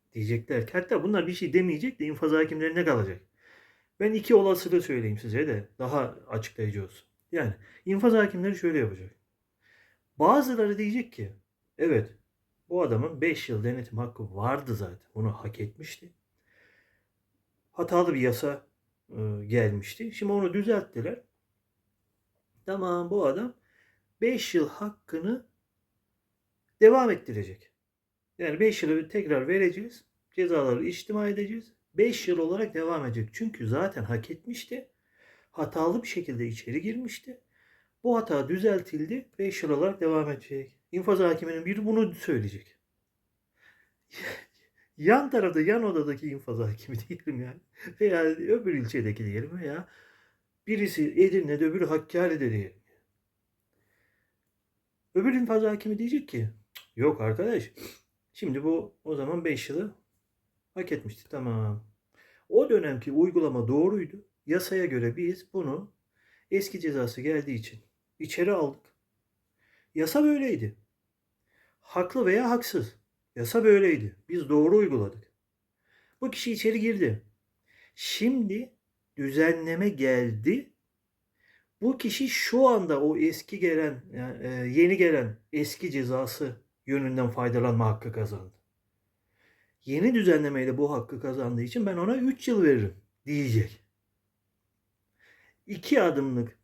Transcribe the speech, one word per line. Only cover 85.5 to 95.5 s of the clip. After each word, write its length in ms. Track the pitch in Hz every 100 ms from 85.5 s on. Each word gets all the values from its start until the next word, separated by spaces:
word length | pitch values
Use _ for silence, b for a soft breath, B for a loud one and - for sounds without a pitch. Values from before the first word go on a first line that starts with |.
eski 380 | 151 147 - -
cezası 680 | 139 123 127 123 - 139 117 _ _ -
yönünden 440 | 139 131 127 120
faydalanma 560 | 113 123 120 123 117 110
hakkı 260 | 107 -
kazandı. 420 | 110 107 101 92 _ _ _ _ _ _ _ _ _ _ _ _ _ 131
Yeni 280 | 143 220
düzenlemeyle 640 | 240 180 156 147 135 131 131
bu 140 | 147
hakkı 300 | 139 - 123
kazandığı 420 | 135 131 120 120
için 220 | 120 247 196
ben 120 | 175
ona 200 | 185 262
üç 300 | 254 262 -
yıl 160 | 220
veririm 320 | 160 127 98 - _ _ 139
diyecek. 580 | 147 139 110 107 - _ _ _ _ _ _ _ _ _ _ _ _ _ b b b b